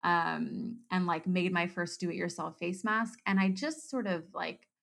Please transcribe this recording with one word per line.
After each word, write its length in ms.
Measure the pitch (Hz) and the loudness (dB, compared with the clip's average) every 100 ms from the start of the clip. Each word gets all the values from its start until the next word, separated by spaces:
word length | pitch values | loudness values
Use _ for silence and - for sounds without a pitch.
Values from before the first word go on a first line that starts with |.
um, 760 | 175 170 165 156 160 - - - - | 4 4 2 0 -2 -4 -6 -8 -2
and, 160 | 185 175 | 0 2
like, 200 | 160 175 | 0 2
made 260 | 185 180 | 2 2
my 160 | 180 175 | 2 0
first 320 | 180 175 - | -2 -4 -2
do-it-yourself 580 | 175 165 170 170 165 160 | -4 -2 -4 -4 -8 -4
face 260 | 170 190 | -4 -2
mask, 360 | 214 220 226 - - | 0 0 0 -4 2
and 140 | 196 | 4
I 100 | 190 | 4
just 400 | 190 294 311 - | 2 -2 -4 -6
sort 160 | 262 208 | -4 -2
of, 260 | 175 165 | -2 -4
like, 340 | - 165 170 _ _ | -6 -6 -8 _ _